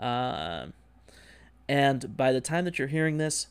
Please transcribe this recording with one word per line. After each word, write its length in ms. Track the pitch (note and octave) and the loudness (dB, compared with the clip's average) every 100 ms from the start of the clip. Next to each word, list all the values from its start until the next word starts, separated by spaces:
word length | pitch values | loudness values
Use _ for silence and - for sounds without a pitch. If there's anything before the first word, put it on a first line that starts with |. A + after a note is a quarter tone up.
Um, 720 | B2 A#2+ B2+ D#2+ E2 E2+ C#2 - _ - - - - - - - - | -2 -2 -2 -4 -6 -8 -10 -16 _ -20 -20 -20 -20 -20 -20 -12 0
and 460 | C#3+ C#3 C3+ A#2+ G#2+ | 4 4 2 -2 0
by 140 | C3 | 2
the 100 | C3 | 2
time 240 | B2+ E3 F3+ | 0 -2 -2
that 140 | E3+ | -2
you're 80 | C3+ | -2
hearing 300 | D#3+ D#3+ D3+ | 0 0 0
this, 300 | D#3 - - | -2 -2 -6